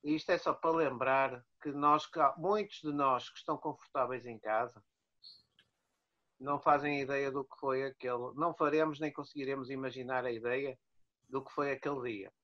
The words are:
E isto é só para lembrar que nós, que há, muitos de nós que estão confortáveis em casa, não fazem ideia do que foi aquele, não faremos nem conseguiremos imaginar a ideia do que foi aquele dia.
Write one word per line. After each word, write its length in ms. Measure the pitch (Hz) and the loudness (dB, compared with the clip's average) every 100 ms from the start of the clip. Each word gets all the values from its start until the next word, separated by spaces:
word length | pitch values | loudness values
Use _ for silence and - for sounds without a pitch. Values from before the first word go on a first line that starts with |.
E 120 | 147 | 0
isto 160 | 156 - | -2 2
é 60 | 175 | 0
só 160 | 170 | 2
para 160 | 151 165 | 0 2
lembrar 720 | 165 147 123 131 135 135 123 - _ | 4 2 2 2 4 2 -2 -14 _
que 80 | 151 | -8
nós, 340 | 143 147 151 - | 2 4 4 2
que 120 | 165 | 2
há, 140 | 143 147 | 2 4
muitos 420 | 170 214 202 - | 0 0 0 -6
de 100 | 151 | -4
nós 380 | 143 139 127 - | 2 4 2 -2
que 80 | - | -12
estão 220 | - 147 | -6 -4
confortáveis 680 | 156 131 - 139 123 127 | -4 -8 -6 -2 0 -2
em 140 | 120 113 | -8 -8
casa, 440 | 107 110 123 113 _ _ _ _ - - _ _ _ _ _ _ _ _ _ _ | 0 0 0 -6 _ _ _ _ -20 -20 _ _ _ _ _ _ _ _ _ _
não 180 | 135 143 | -4 2
fazem 440 | 160 147 147 143 | 4 4 4 -2
ideia 280 | 135 139 139 | 0 0 0
do 140 | 135 | -4
que 100 | 135 - | -8 -6
foi 240 | 135 131 | -2 0
aquele, 480 | 135 - 127 123 123 | -2 -4 -4 -4 -4
não 200 | 123 170 | -2 -4
faremos 440 | 160 151 156 156 143 | 0 2 4 2 0
nem 140 | 151 | -6
conseguiremos 560 | 147 139 147 135 139 123 | -6 -10 -6 -4 -4 -6
imaginar 560 | 135 131 127 127 131 | -6 -6 -6 -4 -2
a 80 | 127 | -2
ideia 460 | 113 120 127 139 123 _ _ _ _ _ | -2 -2 -2 -2 -8 _ _ _ _ _
do 160 | 131 | -6
que 80 | 131 | -6
foi 180 | - 143 | -4 -2
aquele 280 | 131 147 143 | -2 -4 -4
dia. 320 | 123 104 95 _ | -4 -6 -10 _